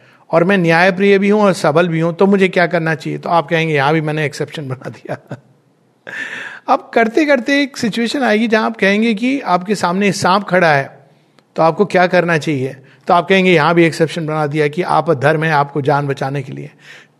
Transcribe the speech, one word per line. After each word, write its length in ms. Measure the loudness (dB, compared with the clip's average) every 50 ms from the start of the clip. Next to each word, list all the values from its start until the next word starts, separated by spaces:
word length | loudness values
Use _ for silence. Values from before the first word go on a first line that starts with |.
| _ _ _ _ _ -2
और 140 | 0 2 2
मैं 140 | 2 2 2
न्यायप्रिय 600 | 2 2 2 4 4 2 2 2 2 4 4 4
भी 100 | 4 2
हूं 140 | 2 2
और 100 | 2 2
सबल 360 | 2 2 0 0 2 2 2 0
भी 120 | 0 -2
हूं, 120 | -2 -2
तो 140 | 0 2 2
मुझे 220 | 4 4 4 2 2
क्या 180 | 2 0 0
करना 280 | 0 0 -2 -2 -2 -4
चाहिए? 240 | -4 -6 -8 -8 -8
तो 100 | -4 -2
आप 200 | 0 0 0 0
कहेंगे, 260 | -2 -2 0 0 0
"यहां 200 | 0 2 2 0
भी 60 | 0
मैंने 240 | -2 -2 -4 -4 -4
exception 440 | -4 -6 -8 -10 -10 -10 -10 -10 -10
बना 200 | -10 -10 -12 -14
दिया।" 300 | -16 -16 -14 -12 -12 -12 -12 -16
<laughs> 60 | -16 -16 _ _ _ _ _ _ _ _ _ _ _ _ -18 -14 -12 -12 -12 -10 -12 -12 -14 -14 -16 -8 -4 -2
अब 220 | -2 -2 -2 -2 0
करते 300 | 0 0 2 2 0 2
करते 380 | 2 2 0 0 0 0 0
एक 140 | 0 -2 -4
situation 460 | -6 -6 -4 -2 -2 -4 -4 -2 -2
आएगी 260 | 0 0 0 0 0 0
जहां 180 | 0 0 0
आप 100 | -2 -2
कहेंगे 380 | 0 0 0 2 2 0 0 0
कि 260 | -2 -2 -2 -2 -4
आपके 340 | -2 -2 -2 -2 -2 -4 -4
सामने 380 | -2 -2 -2 0 0 0 0
सांप 320 | 0 0 0 0 0 0 0
खड़ा 300 | 0 0 2 4 4 2
है, 340 | 2 0 -4 -10 -20 -20 _ _ _ _ _ _ _ _ _ -2
तो 60 | 0
आपको 220 | 0 2 2 0 0
क्या 220 | 2 2 2 2
करना 320 | 2 2 2 2 0 0 -2
चाहिए? 380 | -2 -2 -4 -4 -4 -6 -8 -12 -20 -20 -20 _ _
तो 80 | 0 0
आप 140 | 2 2 2
कहेंगे, 240 | 2 2 4 4
"यहां 220 | 4 4 4 4 4
भी 100 | 4 4
exception 420 | 2 2 0 -2 -2 -2 -4 -6
बना 200 | -4 -4 -2 -2
दिया 220 | -2 -2 -2 -2 -2
कि 140 | -2 -4
आप 280 | -2 0 0 0 2 0
अधर्म 340 | 0 2 2 0 2 0 0
है, 80 | 0
आपको 280 | 0 0 0 0 -4 -4
जान 260 | -2 0 0 0 0
बचाने 360 | -2 -4 -4 -6 -6 -6 -8
के 100 | -8 -10
लिए।" 180 | -12 -14 -14 -16 -18 _ -20 -20 -20 -20 -20 _ _